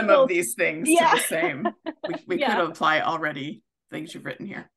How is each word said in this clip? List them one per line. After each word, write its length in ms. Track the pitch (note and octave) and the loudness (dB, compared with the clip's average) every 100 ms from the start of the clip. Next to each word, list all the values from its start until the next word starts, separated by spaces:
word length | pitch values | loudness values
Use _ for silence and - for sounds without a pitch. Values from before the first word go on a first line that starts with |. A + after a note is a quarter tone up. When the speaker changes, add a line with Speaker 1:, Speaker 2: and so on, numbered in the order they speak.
| - | 6
Speaker 1:
people 160 | D4+ | 6
Speaker 2:
of 40 | C5 | 6
these 260 | - - | 2 0
things 340 | - E3 D#3 D4+ | 0 -2 0 2
Speaker 1:
Yeah. 200 | E4+ E4 | 4 4
Speaker 2:
to 40 | A#4+ | 2
the 60 | |
same. 440 | - D#3+ E3+ C#3+ A3 - E4 - G3 | 0 -2 -2 -2 -6 -6 -14 -10 -8
We, 60 | D#3+ - | -8 -4
we 120 | F3 | -2
Speaker 1:
<laughs> 20 | |
Yeah. 160 | B3+ G3+ | 0 0
Speaker 2:
could 140 | E3 | -2
apply 280 | - D#3 D#3 | 0 0 2
already 640 | - D#3+ D#3 C#3+ C#3+ - _ _ - | 0 -2 -4 -6 -10 -12 _ _ -14
things 220 | D#3 D#3 | -12 -12
you've 140 | - - | -12 -12
written 180 | - | -12
here. 240 | - A#2 - | -12 -12 -16